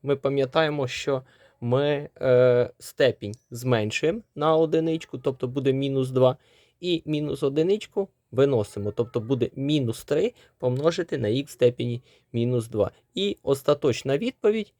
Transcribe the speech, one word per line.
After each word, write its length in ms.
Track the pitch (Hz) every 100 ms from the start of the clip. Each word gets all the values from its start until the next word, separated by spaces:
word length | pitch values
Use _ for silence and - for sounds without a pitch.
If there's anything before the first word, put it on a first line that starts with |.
Ми 140 | 135 139
пам'ятаємо, 720 | 139 139 131 160 156 147 127
що 340 | - - 135 131 _ _ _
ми, 440 | 120 127 143 143 147 -
е, 500 | 135 123 127 123 120 _
степінь 560 | - - 135 - 104 110 _
зменшуємо 720 | 120 127 117 107 - 151 220 -
на 220 | - 151 160
одиничку, 640 | 160 165 160 160 - 135
тобто 300 | 139 131 127
буде 240 | 135 135
мінус 380 | 135 139 135 131
два. 260 | 127 127 127 _ _ _ _
І 220 | 175 165 156
мінус 360 | 151 151 -
одиничку 680 | 143 139 170 214 - - 196 _ _
виносимо, 600 | 117 139 123 104 - 101
тобто 280 | - 117 123
буде 300 | 110 131 117 -
мінус 480 | 139 151 120 110
три 280 | - 147 214 _ _ _
помножити 600 | 127 127 156 170 175 151
на 100 | 107
х 140 | 123
в 80 | 139
степені 520 | - 123 123 120 120 _ _ _
мінус 360 | 120 120 123 113
два. 220 | 110 101 _ _
І 240 | - 196 -
остаточна 760 | - 135 - 147 147 120 135 143
відповідь 560 | 233 - 220 220 208